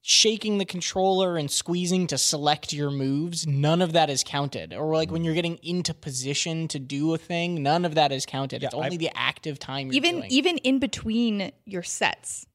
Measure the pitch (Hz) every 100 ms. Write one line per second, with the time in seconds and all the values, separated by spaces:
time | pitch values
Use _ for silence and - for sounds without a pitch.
0 | - - 220 214 214 202 190 180 - 190
1 | 190 190 185 170 143 - - 175 175 185
2 | 175 139 - 151 147 151 - 147 147 143
3 | 135 143 170 170 160 139 147 165 180 165
4 | 156 131 - 143 143 104 80 87 156 160
5 | 160 165 165 160 170 170 156 180 170 160
6 | - 127 131 143 175 165 160 147 131 139
7 | 156 160 - 170 175 175 139 165 175 151
8 | 147 135 - 135 135 120 135 120 135 175
9 | 160 - 127 - 156 139 - 135 135 262
10 | 320 349 - 262 339 330 254 262 254 -
11 | 220 220 240 202 190 - - 190 175 -
12 | - - - - -